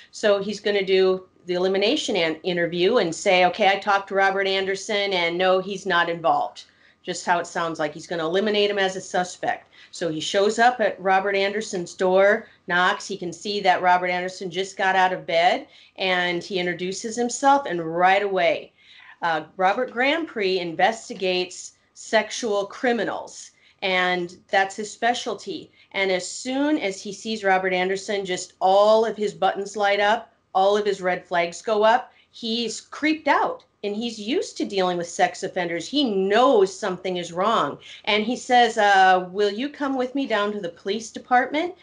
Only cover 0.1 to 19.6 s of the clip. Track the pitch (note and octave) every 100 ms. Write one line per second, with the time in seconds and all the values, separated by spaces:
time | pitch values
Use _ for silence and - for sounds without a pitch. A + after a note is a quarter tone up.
0.1 | - G#3+ G3+ G3 G3+ G#3 G3+ F#3+ F#3+ F#3
1.1 | F#3 - _ F3 F3 F#3+ F#3+ G#3 D4+ -
2.1 | G3 E3 D#3+ F#3 F3 E3+ F3 F#3 B3 E3+
3.1 | D#3+ G#3 F3+ F3+ F3+ F#3+ G3+ G#3 G3 G3
4.1 | G3 G3 G3 F#3+ G3 F#3+ G3 - G3+ G3+
5.1 | F#3 E3+ F3 F#3 F#3 F#3 F#3+ G3 F3 E3+
6.1 | E3+ D#3+ C#3+ A2 - - _ _ _ -
7.1 | F3 - F3 E3+ F#3 E3 D#3+ D3+ E3 -
8.1 | E3+ D#3+ F#3 G#3+ G#3 G3+ G3 F#3+ F#3 -
9.1 | F#3+ F3+ - C3 - _ _ - - E3+
10.1 | D#3 - G3+ G#3 A3+ A#3+ B3 G3+ - F#3+
11.1 | F#3+ G3 G3 G3 B3 - F#3+ E3+ - F#3
12.1 | F#3 G3 A3 - _ - F3 F3+ G3+ -
13.1 | G3 F3 E3 G#3+ G3+ F#3 F3 F3+ F3+ F3+
14.1 | F3+ F3+ F#3 F#3+ E3 F#3+ - F#3+ F#3+ F#3
15.1 | F3 D#3 E3 F3 C4+ - - _ - F#3+
16.1 | F3+ F3 F3 F3 F#3 F3+ E3 F3+ F#3+ A#3
17.1 | A3+ A#3+ - C#4 C#4 C#4 E3+ D#3+ E3+ F#3
18.1 | G3 G3+ F#3 E3 C#3+ - _ _ - -
19.1 | - E3+ D#3 D3+ -